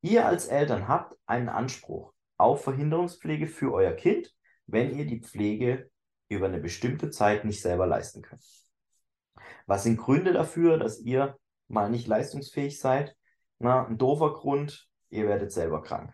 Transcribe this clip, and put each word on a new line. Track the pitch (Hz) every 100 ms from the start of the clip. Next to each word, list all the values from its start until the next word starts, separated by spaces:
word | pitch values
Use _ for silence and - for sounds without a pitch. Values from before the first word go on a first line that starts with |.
Ihr | 170 226 -
als | 170 -
Eltern | 139 147 104 98
habt | 165 - - -
einen | 123 120
Anspruch | - 127 - - - - _ _ -
auf | 113 143
Verhinderungspflege | - 135 151 160 175 - 156 151 156
für | - 135
euer | 95 92
Kind, | - - - - _ _ _ -
wenn | 110 131 135
ihr | 147
die | 117
Pflege | - - 104 110 123 131 - _ _ _ _
über | 101 95
eine | 90
bestimmte | 78 - 123 151 156
Zeit | - 104 104 110
nicht | 98
selber | 90 90 92
leisten | - - -
könnt. | - - _ _ _ _ _ _ _ _ _ - - - -
Was | 98
sind | 117 117
Gründe | - 139 185
dafür, | 170 156 170 170 160
dass | - -
ihr | 120 131 139 - _ _ _
mal | 107 104
nicht | 117 110
leistungsfähig | 110 147 143 - - 143 -
seid? | 131 131 147 _ _ _ _ _
Na, | 120 127 113
ein | 110
doofer | 131 147 151
Grund, | 147 139 143 147 - _ _ _
ihr | 104 104
werdet | 101 101
selber | 87 80 78
krank. | - - -